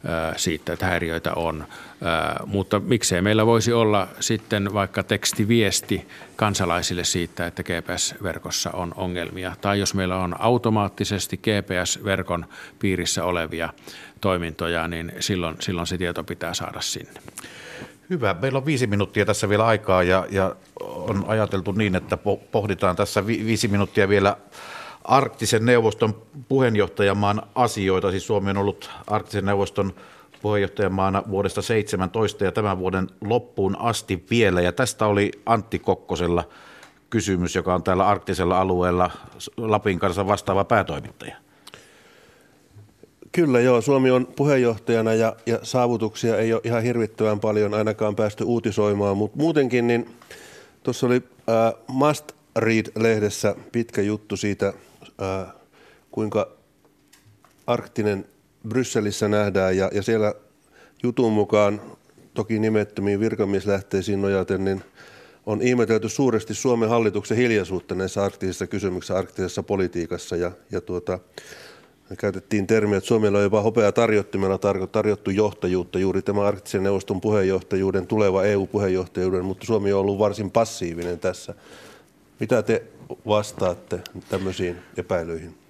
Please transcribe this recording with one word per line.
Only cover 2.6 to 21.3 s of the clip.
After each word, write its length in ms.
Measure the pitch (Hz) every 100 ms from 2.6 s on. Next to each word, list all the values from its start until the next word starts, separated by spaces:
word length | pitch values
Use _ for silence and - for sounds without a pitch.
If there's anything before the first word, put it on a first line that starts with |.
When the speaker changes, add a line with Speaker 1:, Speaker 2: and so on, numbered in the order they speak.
| 95 104
Speaker 1:
miksei 420 | 104 120 - 87
meillä 240 | 98 110 110
voisi 280 | 117 117
olla 340 | 117 110 104 92 -
sitten 540 | - 110 - 107 101
vaikka 300 | 104 98 -
tekstiviesti 1040 | 92 101 - - 104 117 101 - - 98 - - - -
kansalaisille 680 | 107 95 90 87 87 87
siitä, 420 | 87 92 85 - 87
että 180 | -
G 40 | 90
P 300 | 85 - 87
S 180 | - -
verkossa 480 | 95 80 78 - 85
on 220 | 85 87 85
ongelmia. 580 | 92 90 85 92 92 90
Tai 180 | 101 101
jos 140 | 98
meillä 240 | 98 92 92
on 180 | 90 87
automaattisesti 1000 | 113 123 117 110 98 - 101 101 - -
G 80 | -
P 240 | 104 92 90 92
S 180 | -
verkon 420 | 104 95 87 87 85 - - -
piirissä 440 | 101 92 87 -
olevia 460 | 87 90 80 82 82 - - - - -
toimintoja, 680 | 101 92 85 76 85 85 82
niin 240 | 82 85 -
silloin, 360 | - 95 85 80
silloin 280 | - 87 85
se 100 | 90
tieto 260 | 87 85
pitää 300 | - 85 82
saada 280 | 85 85 -
sinne. 400 | - - - - - - - - - - - - _
Speaker 2:
Hyvä. 260 | 180 110 87
Meillä 160 | 131 131
on 80 | 135
viisi 220 | 143 120
minuuttia 380 | 101 95 - 98
tässä 240 | 101 104
vielä 160 | 104 113
aikaa 380 | 107 107 92
ja, 240 | 90 92 90
ja 260 | 98 92 - - -
on 440 | 50 - - 101
ajateltu 440 | 98